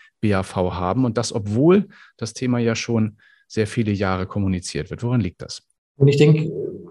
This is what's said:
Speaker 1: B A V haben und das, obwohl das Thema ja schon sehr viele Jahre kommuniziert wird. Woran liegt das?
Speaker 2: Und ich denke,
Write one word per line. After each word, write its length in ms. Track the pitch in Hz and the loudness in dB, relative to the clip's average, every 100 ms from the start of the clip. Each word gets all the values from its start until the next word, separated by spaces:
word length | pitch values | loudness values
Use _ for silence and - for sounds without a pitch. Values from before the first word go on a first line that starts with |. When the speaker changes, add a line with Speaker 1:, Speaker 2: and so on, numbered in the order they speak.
| _ _ | _ _
Speaker 1:
B 140 | 107 | 0
A 80 | 98 | 0
V 320 | 92 101 90 | -2 -2 -2
haben 300 | 85 90 95 | -2 -2 0
und 140 | 127 113 | 0 -2
das, 140 | 113 | -4
obwohl 540 | 117 104 110 156 196 - - - _ | -6 -4 2 4 4 2 -10 -20 _
das 180 | 113 | -12
Thema 240 | - 127 120 | -6 -2 0
ja 160 | 113 | 0
schon 440 | 110 - 113 110 - _ _ _ | -2 -2 0 0 -4 _ _ _
sehr 220 | - 104 | -4 -4
viele 240 | - 107 | -2 -2
Jahre 340 | 98 98 92 95 | 0 -2 -2 -4
kommuniziert 640 | 110 95 92 - - 69 | -4 -2 -2 -4 -8 -8
wird. 140 | - | -8
Woran 160 | 120 123 | -2 -2
liegt 200 | 87 - | -2 -6
das? 220 | - - _ _ _ | -14 -16 _ _ _
Speaker 2:
Und 140 | _ 139 | _ 4
ich 80 | 139 | 6
denke, 340 | 151 156 - 95 - - - | 6 6 2 -6 -8 -10 -16